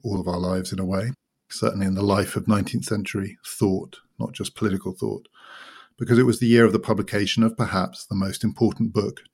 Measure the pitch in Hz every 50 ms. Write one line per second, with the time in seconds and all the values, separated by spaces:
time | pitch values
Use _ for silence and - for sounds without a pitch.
0 | - 113 101 95 85 90 90 90 90 92 92 92 92 - 98 92 95 92 95 95
1 | 104 123 135 - _ _ _ _ _ _ - - 110 - - 101 98 95 95 95
2 | 101 101 98 101 95 - - 98 - - 107 101 92 - - 110 - - 110 101
3 | 95 - - 101 98 101 - _ - - - - 113 98 95 90 - - - -
4 | _ _ _ - - - - - 98 - - - 110 104 95 95 - 92 92 -
5 | - 107 - - - _ _ - - - - - - - - - - _ _ _
6 | 120 113 123 117 127 123 110 - 123 113 117 117 117 107 98 101 - - 110 98
7 | 98 - - 101 101 98 - 113 113 113 113 - 120 92 95 92 92 92 - -
8 | - - 98 95 95 95 95 - - 107 104 - 120 107 - - 117 - - 110
9 | 101 104 - - - _